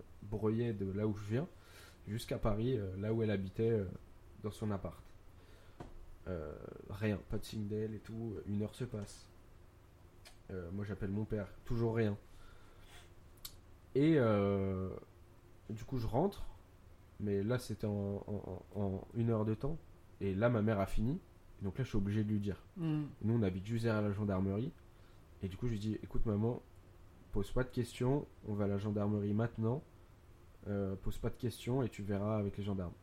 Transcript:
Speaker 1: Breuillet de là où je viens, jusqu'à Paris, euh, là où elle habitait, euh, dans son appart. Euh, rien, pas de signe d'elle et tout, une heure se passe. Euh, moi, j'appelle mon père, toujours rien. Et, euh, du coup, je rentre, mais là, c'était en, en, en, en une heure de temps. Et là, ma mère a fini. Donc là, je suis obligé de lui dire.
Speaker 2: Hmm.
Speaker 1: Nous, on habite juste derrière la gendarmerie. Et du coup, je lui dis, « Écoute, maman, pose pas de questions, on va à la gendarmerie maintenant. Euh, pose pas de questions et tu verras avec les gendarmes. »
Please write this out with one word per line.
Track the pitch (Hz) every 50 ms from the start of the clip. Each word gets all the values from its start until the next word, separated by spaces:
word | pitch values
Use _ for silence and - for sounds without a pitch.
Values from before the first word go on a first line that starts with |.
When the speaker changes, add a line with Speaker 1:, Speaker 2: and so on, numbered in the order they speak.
| - - - - -
Speaker 1:
Breuillet | 101 107 101 110 107 113 113 117 117 107
de | 98 98 95
là | 95 104 107
où | 110 101
je | 104 101
viens, | 101 110 135 180 - - - - - - - - - - - -
jusqu'à | 101 107 120 - - 131
Paris, | - - 113 104 107 117 127 131
euh, | 107 98 92 95
là | 98 104 110 113
où | 113 110
elle | 107
habitait, | 101 95 95 92 - 110 113 113
euh, | 117 104 95 90 - - - - - - - - - - -
dans | 104
son | - - 110 104
appart. | 101 95 92 85 - - - - - - - - - - - - - - - - - - - - - - - - - - -
Euh, | - 90 80 76 76 - - - - - - - -
rien, | 101 98 110 104 101 85 - -
pas | 107
de | 104 -
signe | - 117 110 104
d'elle | 101 107 107 110 107 107
et | 101
tout, | - - 113 113 117 113 92 - -
une | 98 104 104
heure | 107 104 -
se | - 123
passe. | 120 - 104 101 - - - - - - - - - - - - - - - - - - - - - - - - - - - - -
Euh, | 95 90 87 85
moi, | 95 98 95
j'appelle | 104 95 - 107 95
mon | 98 107 107
père, | - 110 104 95 - - - -
toujours | - 123 113 117 113 110
rien. | 117 110 104 101 - - - - - - - - - - - - - - - - - - - - - - - - - - - - - - - - - - - -
Et, | 131 151 165 160
euh, | 139 120 110 104 101 98 101 101 98 98 95 95 92 95 92 - - - - - - - - - - - - - - - -
du | 110 107 -
coup, | - 135
je | 120 110
rentre, | 107 107 135 180 202 - - - - - - - - - - - - - - - - - -
mais | 101 104 101 98 101
là, | 113 127 -
c'était | - - 107 - 113
en, | 104 104 101 101 101 101 - -
en, | - 104 92 - - 92 - - - -
en, | 104
en | 101 95 95 - - - -
une | 117 113 117
heure | 113 107 107
de | 110 110
temps. | - 135 143 160 151 - - - - - - - -
Et | 101 98 92
là, | 98 117 123
ma | 120 107
mère | 104 113 107 98
a | 98
fini. | - - 107 107 127 165 190 - - - - - - - -
Donc | 98 95 -
là, | - 123
je | -
suis | -
obligé | 107 98 101 104 110 104
de | 104
lui | 107 101
dire. | 101 101 - - - - -
Speaker 2:
Hmm. | 190 165 156 151 151 147 131 - -
Speaker 1:
Nous, | 104 107 117
on | 120
habite | 101 92 90 92 95
juste | 110 117 113 117
derrière | 117 110 107
la | 104 104
gendarmerie. | 98 104 107 101 95 92 98 95 98 110 131 165 - - - - - - - - - - - - - -
Et | 98
du | 90 92
coup, | - 123
je | 123
lui | 113 101
dis, « | 107 110 104 - -
Écoute, | - - - -
maman, | 113 101 101 110 120 123 - - - - - - - - - - - - - - -
pose | - 98 98 -
pas | - 127 127
de | -
questions, | - 123 117 - - - 123 127 143 147 - - - - -
on | 107 104
va | 101 101
à |
la | 101 101
gendarmerie | 98 107 107 104 104 101 104 104 104 101 104 104
maintenant. | 107 117 120 - 110 110 113 127 156 - - - - - - - - - - - - - - - - -
Euh, | 101 101 101 98 95 95
pose | 92 - 110 -
pas | - 123 113
de | -
questions | - 127 113 - - - 123 127 139 120
et | 104
tu | - - 101
verras | 101 101 98 104 107 110
avec | 107 101 98 -
les | 104 98
gendarmes. » | 104 98 95 87 85 - -